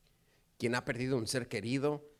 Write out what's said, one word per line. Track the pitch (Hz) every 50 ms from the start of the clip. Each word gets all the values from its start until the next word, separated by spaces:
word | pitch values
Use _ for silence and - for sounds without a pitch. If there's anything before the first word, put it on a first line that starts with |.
| _ _ _ _ _ _ _ _ _ _ _ -
Quien | 120 117 120
ha | 123 -
perdido | - 131 117 123 131 135 123
un | 113 107
ser | - 131 120 -
querido | - 104 98 117 127 139 131 147 147 143 - - -